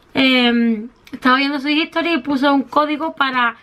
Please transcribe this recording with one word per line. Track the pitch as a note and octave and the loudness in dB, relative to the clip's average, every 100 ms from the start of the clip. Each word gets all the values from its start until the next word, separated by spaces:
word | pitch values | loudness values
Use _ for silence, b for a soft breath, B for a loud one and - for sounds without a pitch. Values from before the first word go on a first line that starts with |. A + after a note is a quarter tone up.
| _ | _
Em, | B3+ C4 B3+ A#3+ A#3 A#3 A3 A#3 - - | -2 2 2 2 2 0 -2 -6 -18 -18
estaba | C4+ B3+ B3+ | -4 0 2
viendo | C#4 D4 | 0 -2
sus | C4+ | -2
historias | D4+ D#4+ E4 E4 D#4+ | -2 -2 -2 -2 -2
y | |
puso | C4+ C#4 C#4+ | -2 0 2
un | C#4 | 2
código | - D4 D4+ D4+ D#4+ | 0 0 0 -2 -4
para | D#4+ C4+ B3+ A#3+ A3+ | -4 -2 0 -2 -4